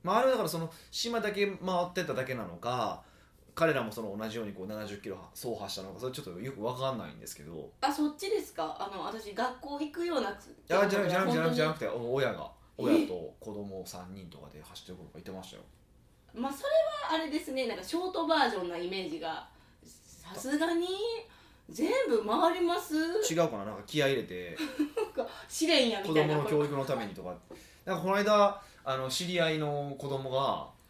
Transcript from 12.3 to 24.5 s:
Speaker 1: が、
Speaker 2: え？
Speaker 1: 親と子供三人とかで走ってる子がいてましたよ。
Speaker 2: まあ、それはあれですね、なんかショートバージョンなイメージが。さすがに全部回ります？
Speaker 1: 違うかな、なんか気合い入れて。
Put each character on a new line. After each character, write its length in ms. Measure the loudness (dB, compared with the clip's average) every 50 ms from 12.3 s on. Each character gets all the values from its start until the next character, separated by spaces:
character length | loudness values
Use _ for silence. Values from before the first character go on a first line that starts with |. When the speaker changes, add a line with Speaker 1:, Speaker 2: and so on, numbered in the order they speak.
Speaker 1:
が、 200 | 0 -2 -8 -10 -12 -18 -20 -16 _ -2
Speaker 2:
え？ 40 |
Speaker 1:
親 240 | 4 6 6 6 6 4
と 260 | -2 -6 -8 -10 -12 -12
子 120 | -12 -10
供 320 | -8 -8 -8 -8 -8 -8 -10
三 300 | -10 -12 -12 -12 -12 -12
人 160 | -12 -12 -14
と 80 | -16 -16
か 100 | -18 -16
で 120 | -16 -18
走 200 | -18 -16 -16 -16
っ 20 | -14
て 80 | -14
る 60 | -14 -14
子 140 | -14 -16
が 60 | -16 -14
い 40 | -12
て 80 | -10
ま 100 | -10 -10
し 80 | -12 -12
た 60 | -16
よ。 60 | -18 -18 -20 -20 -20 -20 _ -20 -20 -20 -20 -20 -20 _ -16 -8
Speaker 2:
ま 140 | -6 -4 -4
あ、 40 |
そ 100 | -4 -4
れ 20 | -2 4 4 4 4 4 0 -2 -2 0 0
は 40 | 0
あ 40 | 0
れ 60 | 0
で 100 | -2 -4
す 100 | -2 -2
ね、 160 | -2 0 0
な 80 | 0 -2
ん 40 | -4
か 40 |
シ 140 | -6 -2 -2
ョ 60 | 0
ー 100 | 0 0
ト 140 | 0 0 2 4
バ 80 | 6
ー 140 | 6 6 4
ジ 60 | 2
ョ 60 | -2
ン 60 | -4 -4
な 80 | -4 -4
イ 80 | -4
メ 120 | -4 -4 -4
ー 120 | -4 -4
ジ 80 | -6 -6
が。 300 | -6 -6 -6 -6 -10 -14 -20 -20 -20 -20 -20 -20
さ 560 | -20 -20 -20 -20 -20 -20 -20 -20 -18 -14 -12 -8
す 200 | -2 0 2 2
が 160 | 4 4 4
に 120 | 2 2 0 -2 -2 -2 -2 -2 -4 -8 -14 -20 -20 -20 -20 -20 -20 -20 -12
全 220 | -2 0 2 4 4 4 4 4
部 160 | 4 2 4
回 360 | 2 4 6 6 4 4 4
り 0 |
ま 180 | 2 2 2 0
す？ 140 | -2 -2 0 0 0 2 2 0 0 2 4
Speaker 1:
違 0 |
う 140 | 4 4 4
か 100 | 2 -4
な、 60 | -6
な 80 | -6
ん 40 | -8
か 60 | -10 -10
気 160 | -2 2 4
合 80 | 4 4
い 40 |
入 100 | 4 2
れ 60 | 0 -4
て。 280 | -8 -8 -8 -8